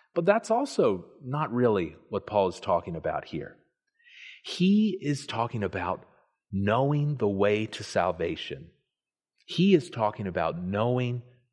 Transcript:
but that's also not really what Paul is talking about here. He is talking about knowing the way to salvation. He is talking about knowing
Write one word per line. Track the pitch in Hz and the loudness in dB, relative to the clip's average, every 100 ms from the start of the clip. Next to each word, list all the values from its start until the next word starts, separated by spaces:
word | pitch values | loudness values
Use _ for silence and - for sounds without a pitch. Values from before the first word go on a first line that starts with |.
| _ 170 | _ 0
but | 170 | 2
that's | 220 - | 2 2
also | 226 285 - 135 92 - - | 0 0 2 2 0 -6 -16
not | 127 147 139 | -8 -4 -2
really | 120 120 101 80 - _ | 2 4 4 0 -8 _
what | 101 - | -8 0
Paul | 104 92 | 2 2
is | - | 0
talking | - 87 92 82 | 0 0 0 -6
about | 78 78 - | -4 -4 -6
here. | - - - _ _ _ _ _ - - - - | -10 -10 -16 _ _ _ _ _ -20 -20 -18 -10
He | - 180 208 214 - | 0 4 4 2 0
is | 147 139 - | -4 -4 -4
talking | 113 117 113 | -4 -4 -2
about | 95 95 87 - - _ _ _ _ | -4 -2 -4 -6 -10 _ _ _ _
knowing | 98 101 117 139 147 147 135 | -2 2 2 2 0 0 0
the | 107 | 0
way | 98 101 107 110 | 2 2 2 -2
to | - | -8
salvation. | 107 101 90 85 85 80 - 69 - _ _ _ _ _ _ _ - | -4 0 0 -2 -4 -6 -10 -14 -16 _ _ _ _ _ _ _ -6
He | - 196 | 2 6
is | 175 - | 4 2
talking | - 107 - 98 | -2 -2 -2 -4
about | 87 80 80 | -2 -2 -2
knowing | 90 101 117 123 123 123 - _ _ | -4 0 0 0 -2 -4 -8 _ _